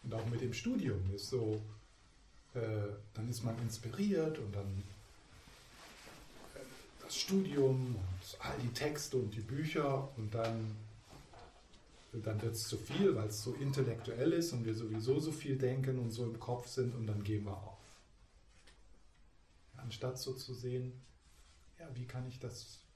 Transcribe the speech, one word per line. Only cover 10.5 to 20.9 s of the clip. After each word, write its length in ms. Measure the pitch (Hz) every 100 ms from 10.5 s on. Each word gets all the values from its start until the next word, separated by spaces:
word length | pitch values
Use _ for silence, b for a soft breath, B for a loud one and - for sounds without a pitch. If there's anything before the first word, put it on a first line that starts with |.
| 113 110 107 107 - - - - - - - - - - - -
dann 280 | 113 107 104
wird's 280 | 110 - -
zu 100 | 113
viel, 380 | - 180 196 117
weil's 260 | 107 -
so 120 | 127
intellektuell 800 | 135 139 135 120 110 - 113 151
ist 200 | 170 -
und 120 | 123
wir 120 | 110 110
sowieso 420 | 110 110 117 143
so 140 | 160
viel 260 | - 143 131
denken 400 | 127 131 131 127
und 140 | 120
so 120 | 113
im 140 | 117 117
Kopf 300 | - 117 -
sind 260 | - 120
und 140 | 120 110
dann 160 | 104
geben 220 | 101 104 101
wir 100 | 95
auf. 220 | - - - - - - - - - - - - - - - - - - - - -
Ja, 80 | 127
anstatt 380 | 127 - 127 -
so 140 | 131
zu 200 | 131 -
sehen, 380 | 123 123 127 127